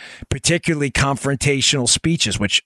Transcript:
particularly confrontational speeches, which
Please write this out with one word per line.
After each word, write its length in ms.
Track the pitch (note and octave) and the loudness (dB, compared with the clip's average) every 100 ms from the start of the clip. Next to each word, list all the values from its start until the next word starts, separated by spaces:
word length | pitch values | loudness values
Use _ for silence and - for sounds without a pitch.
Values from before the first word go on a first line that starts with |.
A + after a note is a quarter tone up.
| - - - | -18 -14 -6
particularly 600 | C3+ - E3+ - D3+ C#3+ | -2 0 0 0 -2 0
confrontational 1000 | - C#3 C3+ C3+ C#3 D3 C#3 - C#3+ A#2+ | 0 0 0 -2 0 0 2 2 2 2
speeches, 500 | - E3 E3 G#2+ F#2 | 2 2 0 0 0
which 240 | G2+ - | 0 -2